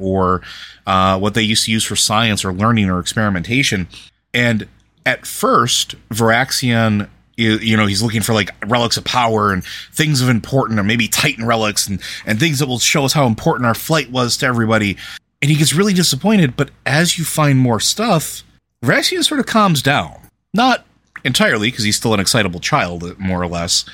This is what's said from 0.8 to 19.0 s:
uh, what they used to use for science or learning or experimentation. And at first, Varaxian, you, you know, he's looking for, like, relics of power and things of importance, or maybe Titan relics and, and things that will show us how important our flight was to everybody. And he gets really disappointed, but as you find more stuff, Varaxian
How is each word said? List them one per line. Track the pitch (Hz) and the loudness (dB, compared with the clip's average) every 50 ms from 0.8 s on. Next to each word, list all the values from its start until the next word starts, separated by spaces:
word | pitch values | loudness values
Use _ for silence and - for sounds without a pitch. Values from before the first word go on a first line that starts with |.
| - 101 | -4 -2
uh, | 95 95 95 95 95 95 | 0 2 4 2 2 2
what | 98 104 101 | 0 0 0
they | 117 | 0
used | 110 107 110 107 - | 0 0 0 0 0
to | - | 0
use | 110 110 107 | -2 -2 -2
for | - 107 - | -2 -2 -2
science | - - 110 107 117 113 104 98 - | -2 0 0 0 0 0 0 -2 -2
or | 95 92 | -4 -2
learning | 90 104 113 117 110 101 95 | 0 2 2 2 2 2 2
or | 92 90 | 0 -2
experimentation. | 87 - - 120 107 104 98 87 85 90 117 131 139 - 117 98 87 - - - - - _ _ _ _ - | -2 -4 -2 -2 0 0 0 -2 -4 -2 -2 0 0 0 -2 -4 -4 -6 -10 -20 -20 -20 _ _ _ _ -2
And | 120 120 120 117 107 101 - - _ _ _ _ _ - | 0 2 2 2 0 -2 -6 -14 _ _ _ _ _ -4
at | 131 127 - - - | -4 -4 -4 -6 -12
first, | - - - 262 262 170 117 123 - - - - - - - - | -8 -4 0 2 2 2 2 2 0 -2 -4 -4 -8 -18 -14 -10
Varaxian, | 110 104 117 113 113 117 131 - - - - 123 120 117 113 110 104 104 101 - - _ _ _ _ | -2 0 2 2 4 2 2 0 -2 -2 0 0 2 2 2 2 2 0 -2 -6 -10 _ _ _ _
you, | - 113 110 110 110 | -2 0 2 2 0
you | 107 113 110 | 2 2 2
know, | 110 107 | 2 2
he's | 101 101 95 | 2 0 0
looking | 110 120 104 113 | -2 -2 -2 -2
for, | 95 - 113 | -2 0 0
like, | 107 101 - - - - | 0 0 -2 -4 -10 -6
relics | 101 120 123 120 113 - | -2 0 0 0 0 -2
of | - 92 | -4 -4
power | - - 127 120 117 113 107 104 104 | -2 0 0 0 2 2 2 2 2
and | 98 92 87 - - - - - | 2 0 -4 -6 -12 -16 -16 -10
things | - - 156 151 151 127 | -2 -2 0 2 2 2
of | 127 123 | 2 2
importance, | 123 110 - - - 135 123 104 113 107 | 2 2 0 0 0 0 0 0 0 0
or | 98 | 0
maybe | 101 113 117 113 101 | 0 0 0 0 -2
Titan | - - - 156 135 113 113 | -2 0 0 0 -2 -2 -2
relics | 117 117 117 110 107 101 - - - | 0 0 0 0 0 0 -2 -4 -4
and, | 101 90 - - - - - | -4 -6 -8 -10 -14 -12 -6
and | - 110 107 | -4 -2 0
things | 151 170 147 127 | 2 0 0 0
that | 147 131 | -2 -2
will | 127 117 | -2 -2
show | - - - 160 139 | 0 0 0 0 0
us | 131 - | 2 2
how | 160 143 123 | 2 2 2
important | 110 - - 165 151 - 127 117 | 2 0 0 0 0 2 2 0
our | 113 | 0
flight | - - - 160 160 139 117 | 0 -2 0 0 0 0 -2
was | 123 127 123 120 - - | -2 -2 0 0 -2 -2
to | 147 | -2
everybody. | 131 123 117 113 110 113 110 107 101 90 - - - - - _ _ _ - | 0 0 2 2 2 2 2 2 0 -2 -4 -8 -16 -16 -18 _ _ _ -4
And | - 139 | 0 2
he | 156 143 | 2 2
gets | 156 143 135 | 2 2 2
really | 156 202 214 196 | 2 2 2 2
disappointed, | 180 175 - - 135 - 196 220 202 170 135 - | 2 2 0 0 0 0 2 4 4 4 2 2
but | - 143 - - _ - | -2 -4 -6 -6 _ -4
as | - 131 151 170 170 - - | -2 0 2 2 0 0 -4
you | 160 | -4
find | - - - 151 143 139 131 | -6 0 0 2 4 4 4
more | 127 123 117 107 | 4 2 2 0
stuff, | - - - - 214 240 196 160 - - - - - _ _ _ _ _ _ - - | 0 -2 -2 -2 0 0 0 0 0 -4 -12 -14 -16 _ _ _ _ _ _ -6 -2
Varaxian | 120 190 269 | 0 0 2